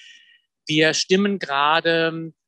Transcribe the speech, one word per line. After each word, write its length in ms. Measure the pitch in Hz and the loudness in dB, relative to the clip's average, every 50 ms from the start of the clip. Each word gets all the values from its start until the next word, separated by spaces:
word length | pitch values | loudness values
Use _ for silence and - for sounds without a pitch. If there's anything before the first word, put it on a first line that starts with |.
| - - - - _ _ _ _ _ _ _ _ - | -20 -20 -20 -20 _ _ _ _ _ _ _ _ -8
Wir 260 | - 156 156 156 160 | -2 0 2 2 2
stimmen 460 | 156 - - - 185 196 202 202 202 180 | 2 0 0 0 2 2 2 0 -2 -4
gerade 960 | - - 139 139 143 147 160 165 165 165 165 165 165 165 160 165 165 160 - _ _ | -6 -4 -2 0 2 2 2 2 0 0 0 0 0 -2 -4 -6 -10 -12 -14 _ _